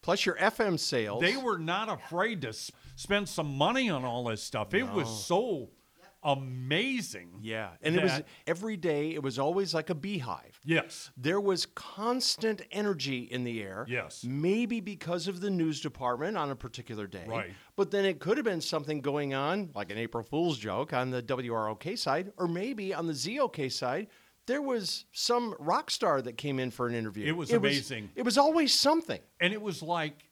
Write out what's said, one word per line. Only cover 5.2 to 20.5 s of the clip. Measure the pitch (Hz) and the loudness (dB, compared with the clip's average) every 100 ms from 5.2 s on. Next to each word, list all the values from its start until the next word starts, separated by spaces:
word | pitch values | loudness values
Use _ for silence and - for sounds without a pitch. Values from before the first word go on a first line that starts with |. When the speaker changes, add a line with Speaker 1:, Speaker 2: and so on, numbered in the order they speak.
| 92 175 247 165 107 _ _ _ - _ | 2 2 2 -2 -6 _ _ _ -20 _
Speaker 2:
amazing | 151 139 131 127 127 156 254 254 185 101 87 95 | 0 0 -2 -6 0 0 2 -2 -4 -10 -14 -12
Speaker 1:
Yeah. | 110 110 104 85 | -6 -4 -6 -4
And | 151 170 | 2 4
it | |
was | 180 | 4
Speaker 2:
that | 147 151 - - | 2 -4 -10 -4
Speaker 1:
every | 170 214 208 | -2 -2 -2
day, | 165 147 151 | 0 2 0
it | 160 | 0
was | 139 123 | -2 0
always | 139 180 190 | 2 2 0
like | 160 156 | 0 0
a | 165 | -4
beehive. | 190 202 120 78 62 - | -2 -4 -4 -6 -10 -12
Speaker 2:
Yes. | 139 165 - - - - | 2 2 2 -10 -14 -4
Speaker 1:
There | 131 190 | 0 2
was | 202 180 - | 2 2 0
constant | - - - 220 254 240 - 220 214 - | -6 -14 -4 0 0 0 0 0 -2 -4
energy | 196 208 180 135 131 | -2 0 0 -2 -4
in | 123 127 | -4 -4
the | 120 113 | -2 -4
air. | 101 95 113 | -4 -6 -4
Speaker 2:
Yes. | 120 82 - | -4 -4 -8
Speaker 1:
Maybe | 120 139 165 214 240 233 | -6 0 2 2 2 -2
because | 190 190 160 175 160 | -4 -8 -4 -2 -2
of | 180 | -4
the | 202 | 0
news | 185 160 147 | 2 2 0
department | 156 - 127 120 160 214 | -6 -2 0 0 0 0
on | 147 | -2
a | 135 | -4
particular | - - 117 110 101 | -8 -12 -10 -8 -6
day. | 95 82 | -8 -6
Speaker 2:
Right. | 113 92 92 - - | -4 -6 -10 -12 0
Speaker 1:
But | 196 | 2
then | 202 196 | 4 2
it | 156 | 2
could | 165 247 | 0 2
have | 233 | 2
been | 175 | 0
something | - 160 143 151 | -2 -2 -2 -2
going | 139 143 143 | 0 0 0
on, | 135 143 190 185 139 | 0 2 0 -2 -6
like | 104 | -6
an | 104 | -4
April | 113 117 | -2 -4
Fool's | 110 147 170 | -2 0 2